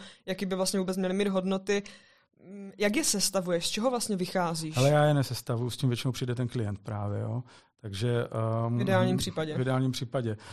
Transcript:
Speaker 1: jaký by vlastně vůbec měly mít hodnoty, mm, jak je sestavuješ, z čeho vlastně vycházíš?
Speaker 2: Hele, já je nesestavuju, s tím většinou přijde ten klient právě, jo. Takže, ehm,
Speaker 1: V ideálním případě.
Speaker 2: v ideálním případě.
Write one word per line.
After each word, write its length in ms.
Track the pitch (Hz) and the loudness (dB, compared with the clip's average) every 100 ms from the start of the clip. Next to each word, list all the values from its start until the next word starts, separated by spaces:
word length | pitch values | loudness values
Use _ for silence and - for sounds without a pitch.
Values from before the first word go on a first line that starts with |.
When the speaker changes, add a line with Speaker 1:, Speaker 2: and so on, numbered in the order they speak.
| - - - | -6 -12 -8
Speaker 1:
jaký 200 | 185 190 | -4 -2
by 100 | 185 | 0
vlastně 240 | 190 196 | 0 0
vůbec 180 | 185 190 | 0 0
měly 160 | 185 | 0
mít 140 | 190 208 | 0 0
hodnoty, 560 | 190 185 190 196 202 202 - _ _ _ _ 180 | 0 0 0 0 -2 -2 -14 _ _ _ _ -18
mm, 220 | 202 196 196 | -16 -12 0
jak 180 | 208 214 | 2 2
je 80 | |
sestavuješ, 640 | 226 202 - 196 180 170 - | 2 2 2 0 0 0 0
z 20 | |
čeho 200 | 208 254 | 0 0
vlastně 260 | 240 - 185 | 0 0 -2
vycházíš? 600 | 180 190 170 165 156 156 | 0 0 0 -2 -2 4
Speaker 2:
Hele, 140 | 139 | 6
já 140 | 147 151 | 6 6
je 80 | |
nesestavuju, 560 | 143 131 120 - 117 123 | 4 2 -2 -4 -2 -2
s 80 | - | 0
tím 120 | 131 | 0
většinou 220 | 120 131 | 0 -2
přijde 240 | 117 123 123 | -4 -4 -2
ten 120 | 120 | -2
klient 320 | 127 104 98 | -2 -2 -4
právě, 360 | - 104 104 104 | -6 -6 -4 -4
jo. 220 | 110 113 - - _ _ | -4 -4 -8 -16 _ _
Takže, 460 | 107 98 120 120 - 113 113 113 117 | -10 -2 0 0 -2 -2 0 0 0
ehm, 100 | 120 | 0
Speaker 1:
V 40 | |
ideálním 360 | 190 185 185 - | 4 4 4 2
případě. 400 | - 160 156 127 | -2 -4 -4 -2
Speaker 2:
v 40 | |
ideálním 300 | 127 131 131 | 0 2 2
případě. 460 | 123 127 139 117 104 - | -2 -4 -2 -2 -6 -10